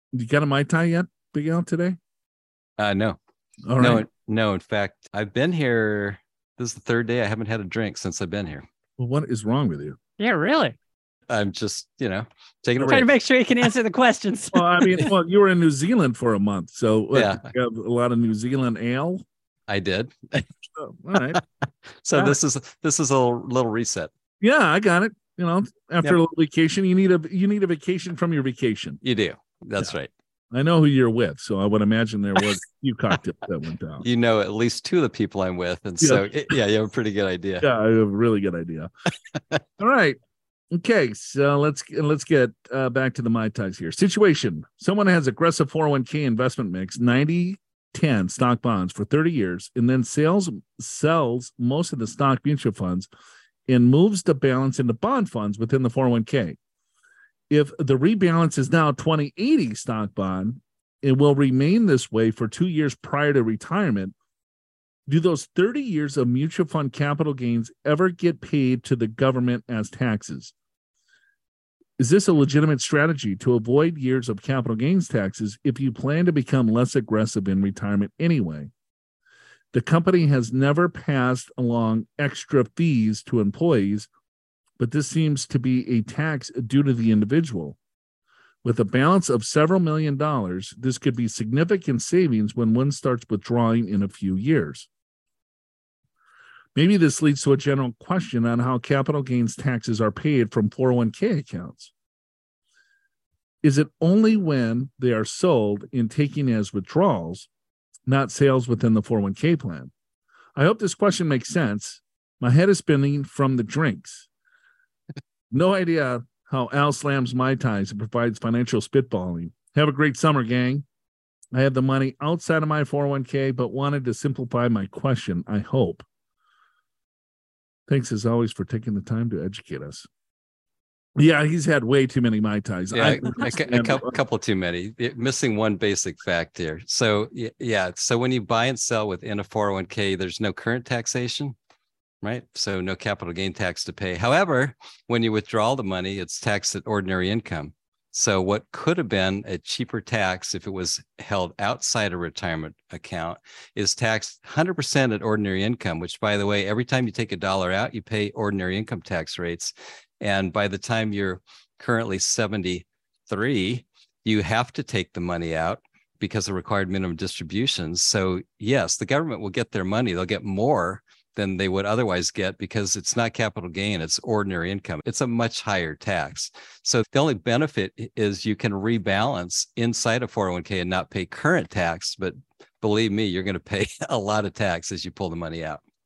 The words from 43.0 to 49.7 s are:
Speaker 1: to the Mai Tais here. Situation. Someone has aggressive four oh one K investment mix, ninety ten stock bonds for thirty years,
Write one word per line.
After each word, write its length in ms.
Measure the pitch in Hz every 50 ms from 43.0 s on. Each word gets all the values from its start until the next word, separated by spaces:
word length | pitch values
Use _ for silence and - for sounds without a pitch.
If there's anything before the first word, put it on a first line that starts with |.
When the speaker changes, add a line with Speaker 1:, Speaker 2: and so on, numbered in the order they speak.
| 131 131 123
Speaker 1:
to 60 | -
the 80 | 123 117
Mai 200 | 113 117 110 110
Tais 240 | 107 - 107 95 95 -
here. 140 | 87 80
Situation. 720 | 78 - 190 202 - 208 208 196 151 - - 113 85 76 - - _ _
Someone 300 | - - 196 208 202 190
has 200 | 180 170 147 131
aggressive 420 | 107 - 160 170 160 - 160 135
four 180 | - 156 156 151
oh 20 |
one 160 | 143 139 123
K 180 | - - 151 147
investment 480 | 131 117 107 127 131 - - 123 98
mix, 260 | 87 92 95 92 - 110
ninety 580 | 120 123 120 131 147 151 165 175 175 180 196 - _ _ _ _ _ _
ten 380 | _ - - 156 131 104 92 90
stock 320 | - - 135 123 123 113
bonds 320 | - 123 113 98 90 90 -
for 100 | - 104
thirty 280 | - - 151 160 170
years, 400 | 170 135 101 90 90 92 - -